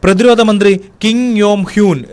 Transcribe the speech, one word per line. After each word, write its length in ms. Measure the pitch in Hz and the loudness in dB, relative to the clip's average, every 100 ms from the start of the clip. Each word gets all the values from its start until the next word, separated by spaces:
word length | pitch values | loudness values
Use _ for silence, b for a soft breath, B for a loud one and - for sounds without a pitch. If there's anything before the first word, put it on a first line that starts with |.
പ്രതിരോധ 360 | 190 190 240 233 220 | -2 2 2 2 2
മന്ത്രി 220 | 208 202 190 B - | 2 0 0 B -6
കിം 160 | 220 233 247 214 | -4 -2 -2 0
യോം 240 | 208 208 185 | 0 -2 -2
ഹ്യൂൻ 320 | 208 202 143 - | 0 0 0 -4